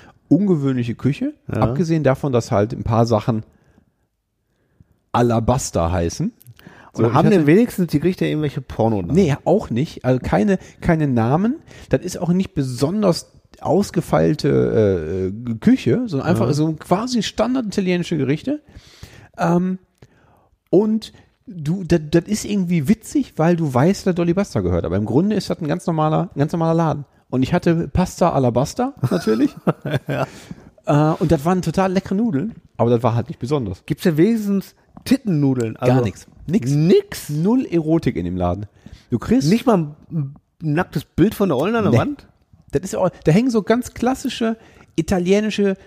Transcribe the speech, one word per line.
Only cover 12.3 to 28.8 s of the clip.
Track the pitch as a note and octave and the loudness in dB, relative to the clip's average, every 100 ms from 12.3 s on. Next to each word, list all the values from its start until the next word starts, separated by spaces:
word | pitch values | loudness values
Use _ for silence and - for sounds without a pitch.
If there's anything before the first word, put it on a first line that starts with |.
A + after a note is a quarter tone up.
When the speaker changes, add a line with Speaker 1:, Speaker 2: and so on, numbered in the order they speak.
| F3+ F#3+ - | 0 -2 -4
Speaker 1:
besonders | C3+ A#2+ C#3 G#3 G3+ E3 - _ _ - | -4 -2 -2 2 0 0 -6 _ _ -8
ausgefeilte, | - F#3 G3+ F3+ - D3+ E3 D3+ C#3+ C3+ B2 A2+ G#2 F2+ D#2 F#2 F#2+ G#2 A#2+ | -2 0 0 -4 0 2 2 0 0 2 2 2 2 0 -2 -4 -6 -6 -8
äh, | A2+ | -2
Küche, | - C4 F#3+ G#3 B3 | 2 2 2 0 -2
sondern | C#3 D3+ | -4 0
einfach | F3+ A#2+ | 0 0
Speaker 2:
Ja. | |
Speaker 1:
so | C#3 D#3 | 0 -2
quasi | D#3 - F3+ B3 B3 | -4 -2 -2 0 -2
standard | - - A3 C4 A3 | -2 -2 -2 -2 -4
italienische | G#3 F#3 F3 E3 D#3 | -4 -2 -2 -2 -2
Gerichte. | C3 D#3 - D4 - - - - - - - - | -2 -2 -4 -8 -10 -20 -20 -20 -20 -20 -16 -4
Ähm, | F3 F3 F#3 F#3 _ _ - _ _ _ _ _ _ | 0 0 0 -6 _ _ -20 _ _ _ _ _ _
und | E3+ A3 A3 - - _ _ - | 2 2 0 -4 -18 _ _ -18
du, | F3+ C#3+ F#3+ | -8 -4 -4
das, | E3+ E3 D3+ | 0 -2 2
das | E3+ F3+ | 0 0
ist | G#3+ A3 | -4 -2
irgendwie | G#3 F3 F3 C3+ | -2 0 0 2
witzig, | A3+ - D4+ B3 - | 0 -2 -4 -4 0
weil | D#3+ F3 | 0 2
du | D#3 | 0
weißt, | B2 D#3 G3 G3 | 2 2 2 -2
dass | F3+ | 0
Dolly | E3+ | 0
Buster | F3+ G3+ A#2 | 0 -2 -2
gehört. | F2+ F2 E2 | 0 -2 -2
Aber | F#2 | -2
im | G#2+ | 0
Grunde | B2 G3 G#3 | 2 2 0
ist | - | -4
das | F3 | -6
ein | D3+ | -4
ganz | E3+ - | -4 -2
normaler, | D#3+ D#3 D#3 F3 C#3+ | -2 0 0 -2 -2
ganz | D3+ | -2
normaler | F3 E3 E3 | -2 0 0
Laden. | D#3+ C#3+ C#3 _ _ | 0 -4 -8 _ _
Und | B2+ | -2
ich | C3 | 0
hatte | F3 F3+ E3 D#3 | 0 0 0 0
Pasta | - F#3 - F3 | -2 -2 0 0
alla | C#3+ B2+ | 2 0
Basta, | A#2+ D3 - | 0 -2 -4